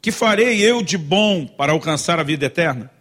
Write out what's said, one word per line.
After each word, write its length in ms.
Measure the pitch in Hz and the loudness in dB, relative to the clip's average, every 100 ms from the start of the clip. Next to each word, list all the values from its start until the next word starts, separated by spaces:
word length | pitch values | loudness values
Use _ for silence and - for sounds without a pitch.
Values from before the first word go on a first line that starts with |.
que 100 | - | -4
farei 500 | - 226 208 240 220 | 0 0 2 2 4
eu 220 | 208 240 | 2 2
de 140 | 190 190 | -2 -4
bom 500 | 147 190 214 190 131 | 0 2 2 0 -4
para 240 | - 143 | -4 0
alcançar 480 | 156 151 147 - 170 | 0 -2 -4 -2 -2
a 40 | |
vida 220 | 147 156 139 | 0 -2 -2
eterna?' 460 | - 165 127 120 _ | 0 -2 -2 -10 _